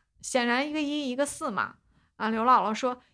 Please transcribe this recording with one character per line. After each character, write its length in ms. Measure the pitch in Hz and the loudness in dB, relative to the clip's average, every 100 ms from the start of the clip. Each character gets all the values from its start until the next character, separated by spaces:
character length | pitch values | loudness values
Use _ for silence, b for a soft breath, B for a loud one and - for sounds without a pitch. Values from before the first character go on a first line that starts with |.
| _ _ | _ _
显 240 | - 254 240 | -2 0 2
然 220 | 240 294 | 0 0
一 60 | |
个 80 | 302 | -2
一， 280 | 285 294 277 | -2 -2 -2
一 60 | 247 | -2
个 100 | 285 | -2
四 240 | - 302 | -4 -6
嘛。 260 | 185 98 - _ _ _ - | -4 -4 -8 _ _ _ -6
啊， 120 | 220 | -2
刘 140 | 226 | 2
姥 240 | 240 247 190 | 4 6 4
姥 60 | |
说 280 | 214 254 247 b | 0 -4 -4 b